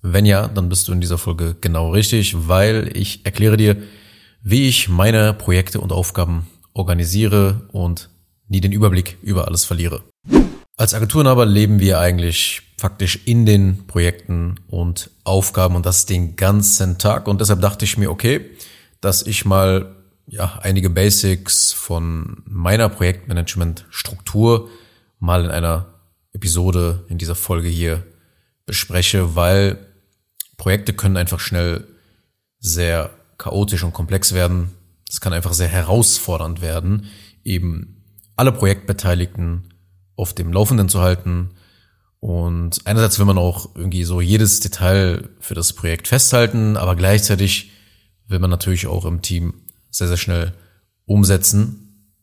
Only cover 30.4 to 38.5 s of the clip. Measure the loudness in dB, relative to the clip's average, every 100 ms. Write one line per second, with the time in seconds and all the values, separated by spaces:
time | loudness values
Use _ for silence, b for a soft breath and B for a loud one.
30.4 | -18 -8 -2 -2 -2 -2 -2 0 -2 -4
31.4 | -4 -2 -2 -4 -10 b b b b _
32.4 | _ _ -6 -2 -2 -2 -6 -12 _ _
33.4 | -8 -4 -2 -2 -4 -6 -4 -2 0 0
34.4 | 0 0 -4 -8 _ _ -14 -8 -4 -4
35.4 | -4 -2 0 0 0 2 2 0 -4 -6
36.4 | -6 -6 -6 -4 -2 -4 -6 B B B
37.4 | -6 -4 -4 -6 -12 -20 _ _ _ -2
38.4 | 0